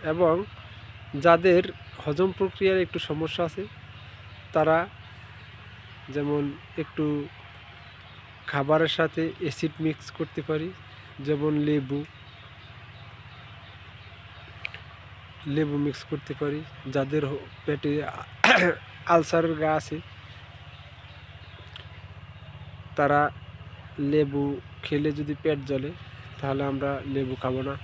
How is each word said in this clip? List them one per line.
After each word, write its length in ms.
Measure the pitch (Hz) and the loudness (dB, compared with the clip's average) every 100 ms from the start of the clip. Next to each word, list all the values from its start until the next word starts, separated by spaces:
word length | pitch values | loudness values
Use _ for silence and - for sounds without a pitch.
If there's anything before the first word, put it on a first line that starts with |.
| 160 | -2
এবং 360 | 165 175 170 208 - - - - - - 143 | 4 6 6 0 -10 -16 -16 -16 -16 -8 4
যাদের 420 | 165 170 185 175 190 - - - | 8 8 10 8 6 -6 -16 -8
হজম 280 | - 147 190 | -4 2 2
প্রক্রিয়ার 460 | 180 190 - 190 190 | 4 0 4 4 6
একটু 200 | 175 170 | 4 0
সমস্যা 460 | - 151 160 - | -2 -2 -2 0
আছে, 180 | 170 - 208 - - - - - - - - | 0 -2 -8 -10 -16 -16 -18 -18 -18 -18 -2
তারা 340 | 160 156 160 180 - - - - - - - - - - - - | 4 6 6 4 -8 -18 -18 -18 -18 -18 -18 -18 -18 -18 -16 -6
যেমন 440 | 139 147 147 143 147 - - | -2 2 2 0 -4 -10 -6
একটু 480 | 151 - 151 147 143 - - - - - - - - - - - - | -6 0 0 0 -2 -10 -18 -18 -18 -18 -18 -18 -18 -18 -20 -14 -2
খাবারের 420 | 143 139 156 160 | -2 4 6 6
সাথে 440 | - 160 165 160 - | 4 2 2 -2 -2
অ্যাসিড 320 | 170 - 160 - | -4 0 -2 0
মিক্স 300 | 160 151 - | -2 -2 -10
করতে 320 | - 156 - | -6 -6 -4
পারি, 260 | 147 156 165 185 - - - - | -2 -2 -2 -10 -18 -18 -18 -8
যেমন 320 | 139 147 151 151 | 0 2 4 4
লেবু, 460 | 147 151 131 143 151 - - - - - - - - - - - - - - - - - - - - - - - - - - - - - - - - - - | 4 4 2 -2 -4 -12 -18 -18 -18 -18 -18 -18 -18 -18 -18 -18 -18 -18 -18 -18 -18 -18 -18 -18 -18 -18 -18 -18 -18 -12 -12 -12 -16 -18 -18 -18 -20 -10 -2
লেবু 300 | 143 151 143 | 2 2 4
মিক্স 280 | 147 135 | 2 0
করতে 300 | - 151 - 147 | -4 -6 -4 -2
পারি। 200 | 147 151 156 - 135 | -2 -2 -6 -12 -2
যাদের 400 | 139 135 151 139 | 0 2 2 2
হ-, 200 | 143 - - | -2 -8 -8
পেটে 380 | - 147 147 147 147 - - - - | -2 0 2 0 0 -6 -12 2 6
<coughs> 600 | 240 180 - - - - | 6 6 2 -8 -12 4
আলসারের 400 | 170 156 170 165 | 4 6 2 2
গা 180 | 156 156 | 2 2
আছে, 260 | 156 - 160 - - - - - - - - - - - - - - - - - - - - - - - - - - - - - - | 2 -2 -8 -10 -18 -18 -18 -18 -18 -18 -18 -18 -18 -18 -18 -18 -18 -18 -18 -16 -16 -16 -16 -16 -16 -16 -16 -16 -16 -16 -14 -8 2
তারা 340 | 143 147 147 - - - - - - - | 6 6 4 0 -16 -16 -16 -16 -14 -4
লেবু 640 | 143 151 143 143 143 135 - - | 2 4 4 2 0 -2 -8 -12
খেলে 300 | - 147 151 | -2 2 2
যদি 220 | 147 151 143 | 0 -4 0
পেট 160 | 156 147 135 | 0 0 0
জ্বলে, 240 | 135 139 175 - - - - | -2 -2 -8 -14 -16 -16 -6
তাহলে 240 | 139 135 | -2 0
আমরা 360 | 139 135 139 139 139 | 0 0 0 -2 -2
লেবু 280 | 135 131 | -2 -2
খাবো 280 | 127 131 127 | -2 0 0
না। 120 | 135 139 | -2 -6